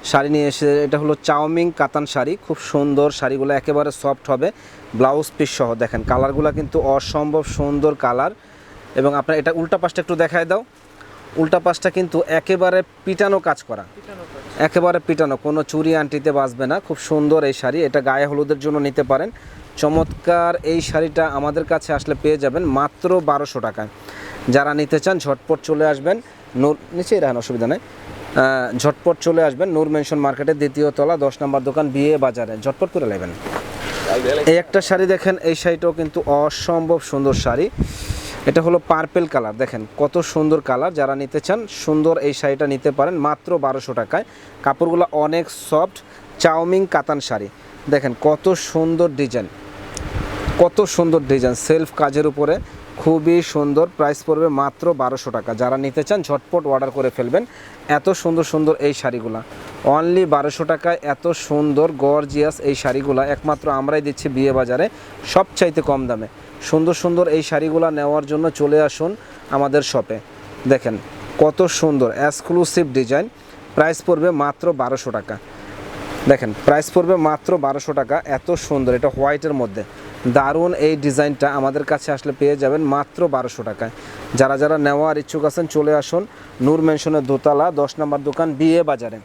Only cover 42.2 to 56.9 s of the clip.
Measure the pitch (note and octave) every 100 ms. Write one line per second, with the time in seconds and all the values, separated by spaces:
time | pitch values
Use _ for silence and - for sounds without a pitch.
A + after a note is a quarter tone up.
42.2 | C#3+ C#3+ D3 C#3 D3 C3+ D3 C#3 C#3+ F3+
43.2 | D3 D3+ - F3 C#3 C3 - A#2+ G#2+ E3
44.2 | A3 - - - - C3+ E3+ E3+ E3+ D3+
45.2 | D3+ E3 E3 - - D#3 F#3 - - -
46.2 | - - F3 D#3+ E3+ F#3 G3 D#3+ C#3 D3
47.2 | - A2+ G2+ - - - - C#3+ C3+ A#2
48.2 | D#3 D3+ F#3+ F3+ - E3 D#3+ E3 E3+ C3+
49.2 | C#3 A#2+ G2 - - - - - - -
50.2 | - - - - F3 - G3+ - E3+ D#3+
51.2 | C3+ C#3 B2 A#2+ - D#3+ D#3+ - D3 C#3
52.2 | D3+ C#3+ D3 E3 - - - - - D#3+
53.2 | D#3 E3+ D#3+ D3+ D3 C#3+ F3 - D3 D3
54.2 | - D3+ E3 C#3 C#3 - E3+ D#3 B2+ C3
55.2 | - A#2 G#2 A2+ B2 C3 C#3 C3 D3 G#3
56.2 | E3+ C#3+ - F3 D3+ C3+ C3+